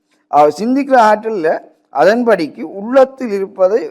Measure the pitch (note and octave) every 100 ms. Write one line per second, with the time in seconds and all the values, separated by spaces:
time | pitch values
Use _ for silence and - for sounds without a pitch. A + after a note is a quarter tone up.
0 | _ _ _ C#3+ D3+ D3 A#3 C4+ C4+ B3+
1 | G#3+ G#3+ A3+ G#3 D#3+ - - _ _ C#3
2 | F3 A#3+ A#3 F#3 D3 - - G3 A3 C4+
3 | C4 - A#3+ G3 G3 F#3+ F#3 A#3 D#4+